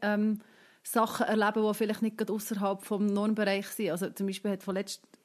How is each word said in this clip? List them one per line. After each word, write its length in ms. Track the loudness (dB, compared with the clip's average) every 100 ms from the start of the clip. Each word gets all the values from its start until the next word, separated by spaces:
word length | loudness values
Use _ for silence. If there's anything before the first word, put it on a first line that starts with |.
Ähm, 380 | 0 2 2 0 -6 -20 -20 _
Sachen 440 | -2 2 2 2 0
erleben, 400 | 2 2 2 0
die 60 |
vielleicht 280 | 2 0 0
nicht 140 | -2 -2
gerade 160 | -2
ausserhalb 500 | -2 -4 -2 -2 -2
vom 220 | -2 0 2
Normbereich 600 | 2 2 2 2 0 -2
sind. 240 | -2 -2
Also 180 | 0 -4
zum 160 | -2 -4
Beispiel 260 | -2 -2
hat 100 | -4
vorletzt 400 | -2 -4 -4 -10 -14 -18